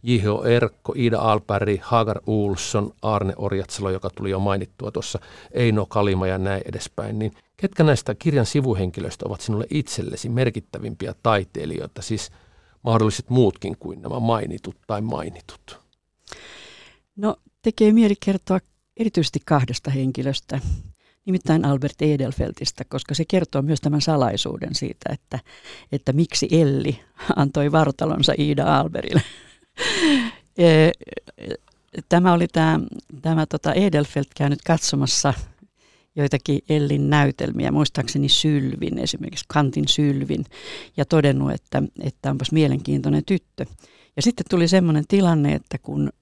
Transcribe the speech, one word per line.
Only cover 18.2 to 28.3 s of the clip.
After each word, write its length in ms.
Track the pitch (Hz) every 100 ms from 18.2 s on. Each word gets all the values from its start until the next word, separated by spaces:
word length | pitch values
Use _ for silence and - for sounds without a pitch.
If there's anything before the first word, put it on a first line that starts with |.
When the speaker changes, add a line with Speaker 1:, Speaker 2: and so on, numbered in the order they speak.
Speaker 2:
kertoa 340 | - 196 - 185 _ _ _ -
erityisesti 440 | 226 180 151 -
kahdesta 460 | - 147 123 120 -
henkilöstä, 680 | 135 131 127 135 135 _ 139 - - - - _ _ -
nimittäin 380 | 185 - 160
Albert 380 | 147 139 143 -
Edelfeltistä, 840 | 151 147 131 139 - - 131 - 135
koska 260 | 139 -
se 100 | 147
kertoo 380 | 160 190 170 143
myös 180 | 139 151
tämän 200 | 151 147
salaisuuden 760 | 139 151 120 - - - -
siitä, 380 | - 139 - -
että, 260 | - _ 120 - - - - -
että 200 | 143 -
miksi 360 | 139 165 - -
Elli 500 | 160 151 135 135 120 _ _ - -
antoi 360 | 139 151 147
vartalonsa 600 | 156 147 135 156 156 147